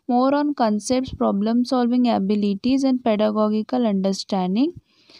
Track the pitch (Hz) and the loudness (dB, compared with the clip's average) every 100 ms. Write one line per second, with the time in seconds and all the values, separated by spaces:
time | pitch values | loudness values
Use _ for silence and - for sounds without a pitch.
0 | - 247 262 285 294 285 226 214 - 254 | -2 2 2 2 0 0 0 0 0 -2
1 | 262 - 226 202 208 233 247 254 240 247 | -2 -2 -2 0 0 0 0 0 2 2
2 | 247 214 190 208 208 202 247 269 269 254 | 2 2 0 0 0 -2 0 0 2 0
3 | 247 208 214 214 214 214 214 254 233 196 | 0 0 0 0 0 0 -2 -2 0 0
4 | 190 196 - 196 180 196 302 - - _ | 0 -4 -4 -2 0 0 0 -4 -16 _
5 | _ - | _ -20